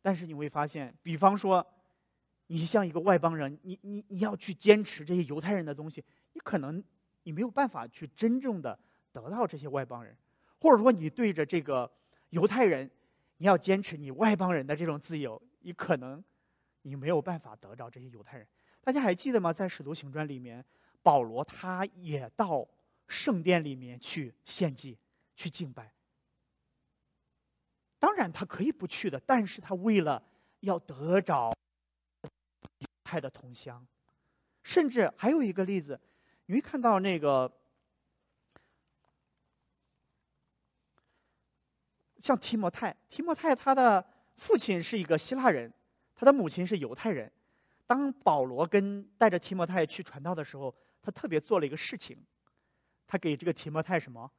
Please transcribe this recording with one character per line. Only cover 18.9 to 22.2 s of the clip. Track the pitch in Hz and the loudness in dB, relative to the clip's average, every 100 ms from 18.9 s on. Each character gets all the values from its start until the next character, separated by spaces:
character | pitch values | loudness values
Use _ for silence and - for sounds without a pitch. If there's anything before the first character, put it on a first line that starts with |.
家 | 277 | 2
还 | 240 | 2
记 | 180 269 | 0 0
得 | 233 | 2
吗？ | 175 | 2
在 | 165 185 | -2 -6
《使 | - | -6
徒 | 143 | -12
行 | 156 143 | -12 -10
传》 | 143 156 | -8 -8
里 | 135 | -8
面， | 123 117 131 _ _ _ | -14 -16 -20 _ _ _
保 | 175 143 | 6 6
罗 | 117 117 | 2 -4
他 | 151 - 185 185 202 | -8 -10 -8 -6 -6
也 | 180 175 147 | -8 -8 -8